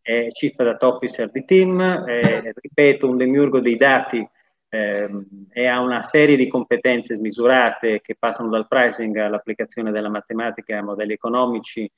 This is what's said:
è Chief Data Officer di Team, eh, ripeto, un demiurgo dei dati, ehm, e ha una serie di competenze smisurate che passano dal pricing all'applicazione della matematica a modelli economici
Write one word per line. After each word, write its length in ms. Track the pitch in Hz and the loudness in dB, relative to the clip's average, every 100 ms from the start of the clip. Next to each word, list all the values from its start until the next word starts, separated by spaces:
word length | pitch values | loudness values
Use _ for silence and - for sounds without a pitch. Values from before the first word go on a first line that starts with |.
è 280 | - 117 117 | -2 -2 -2
Chief 220 | - 143 | -4 -4
Data 320 | - 120 107 127 | 0 0 2 2
Officer 440 | - 120 - 110 | 2 -6 -6 -6
di 140 | 135 | -6
Team, 360 | - 190 185 185 | 2 4 4 2
eh, 720 | 185 175 127 120 120 113 113 | 0 0 -2 0 0 0 -6
ripeto, 540 | - - - 147 143 135 | -14 -6 4 4 4 2
un 80 | 127 | 2
demiurgo 440 | 127 139 143 127 | 2 4 4 2
dei 160 | 120 117 | 2 4
dati, 500 | 139 131 - 120 104 _ _ _ _ | 4 4 0 -6 -6 _ _ _ _
ehm, 800 | 110 104 101 101 101 98 98 - | -6 -4 -4 -6 -8 -14 -20 -14
e 140 | - 123 | -2 0
ha 140 | 123 | 0
una 220 | 127 120 | -2 -4
serie 340 | 110 156 151 143 | 0 2 6 6
di 120 | 127 | 4
competenze 680 | 131 120 120 127 120 120 110 | 0 -2 0 2 0 -2 -6
smisurate 840 | 107 104 120 131 117 - 117 107 | -6 0 2 4 2 0 -2 -2
che 160 | _ 110 | _ -6
passano 300 | 113 104 117 | -4 -4 -4
dal 180 | 110 107 | -4 0
pricing 500 | 131 120 110 113 107 | 2 2 0 -6 -4
all'applicazione 760 | 104 104 - 107 110 - 110 | -2 -4 -6 -8 -8 -6 -6
della 180 | 107 104 | -4 -4
matematica 720 | 107 - 113 117 113 - 107 | -8 -8 -6 -6 -8 -10 -8
a 40 | |
modelli 300 | 101 101 107 | -8 -6 -6
economici 760 | 107 117 123 123 113 113 - 107 | -6 -4 -2 0 -2 -8 -12 -12